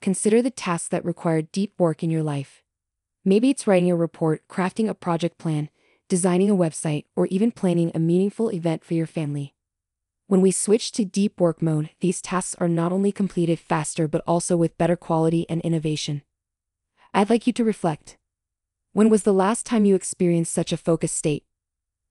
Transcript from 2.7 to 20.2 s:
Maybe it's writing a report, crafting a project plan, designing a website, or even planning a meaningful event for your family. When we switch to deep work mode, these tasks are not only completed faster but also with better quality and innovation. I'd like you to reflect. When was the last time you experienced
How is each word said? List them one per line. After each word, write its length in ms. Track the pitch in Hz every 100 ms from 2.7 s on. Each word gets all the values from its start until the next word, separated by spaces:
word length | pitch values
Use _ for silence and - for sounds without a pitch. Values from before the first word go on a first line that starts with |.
| _ _ _ _ _
Maybe 260 | 190 202 262
it's 160 | 277 -
writing 240 | 185 180
a 60 | 170
report, 500 | 165 - 160 156 -
crafting 400 | - 185 - 220
a 40 |
project 440 | - 180 170 170 -
plan, 320 | 165 151 151 _ _ _ _
designing 400 | 185 185 175 202
a 80 | 196
website, 480 | 165 - 160 147 - -
or 100 | 185
even 260 | 185 233
planning 360 | - 185 175 170 165
a 40 |
meaningful 500 | 165 175 196 - 226
event 340 | 185 165 160
for 120 | - 165
your 120 | 160
family. 480 | - 147 147 139 _ _ _ _ _ _ _ -
When 140 | 190
we 100 | 190
switch 400 | - - 220 -
to 140 | - 196
deep 340 | 196 208 -
work 220 | 175 -
mode, 300 | 160 156 151 -
these 200 | 175 -
tasks 340 | - 185 - -
are 80 | 175
not 240 | 170 170
only 220 | 190 202
completed 460 | - 190 - 170 160
faster 500 | - 165 151 - 156
but 160 | - -
also 300 | 170 - 175
with 200 | 165 -
better 200 | 170 175
quality 480 | - 165 165 165 -
and 140 | 165
innovation. 600 | 165 165 156 151 - 147 - _ _ _ _ _ _ _ _
I'd 160 | 180 208
like 180 | 226 -
you 60 |
to 100 | 233
reflect. 540 | 226 202 175 147 - - _ _ _ _ _ _ _
When 180 | 190 214
was 140 | 214
the 100 | 214
last 320 | 190 190 240 -
time 200 | 226 208
you 100 | 185
experienced 560 | - -